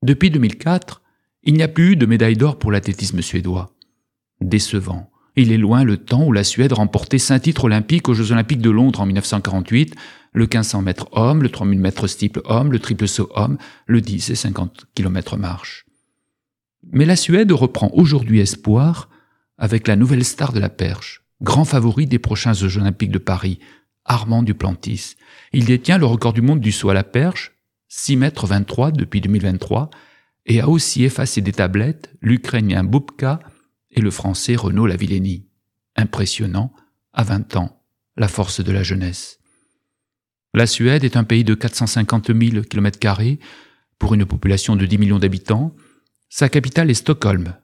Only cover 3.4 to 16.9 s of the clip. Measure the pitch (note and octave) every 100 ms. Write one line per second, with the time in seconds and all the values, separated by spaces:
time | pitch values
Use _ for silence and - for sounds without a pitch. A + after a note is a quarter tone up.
3.4 | F2+ F#2 F#2 _ _ _ _ _ _ _
4.4 | F#2 G#2 G2+ G#2 F#2 F2 F#2 _ _ -
5.4 | A#2+ A2 G#2 A#2+ C3 G2+ - A#2+ D#3 G#2
6.4 | G2+ - C3 B2 G#2 - - C3+ - C3
7.4 | C#3 D#3 A#2 G#2+ G#2 E3 - A2+ G#2+ A#2
8.4 | A2+ C3+ A2+ G#2+ C3 A#2 G2 G2 - G#2
9.4 | G2 G2 F2+ A#2 D3+ - - - _ -
10.4 | A2+ A#2+ A2 G#2 F#2+ F2+ - - A2+ D3+
11.4 | C3 - G#2 G2 F#2 - G2 - G2+ -
12.4 | - A2+ C#3+ A#2+ - G#2+ G#2 - G#2 -
13.4 | G#2 C#3 - - _ A#2 G#2+ G2 - A#2+
14.4 | - G2 F2+ - - - F2+ F#2 F2+ G#2+
15.4 | F#2 F2 - - _ _ _ _ _ _
16.4 | _ _ _ _ -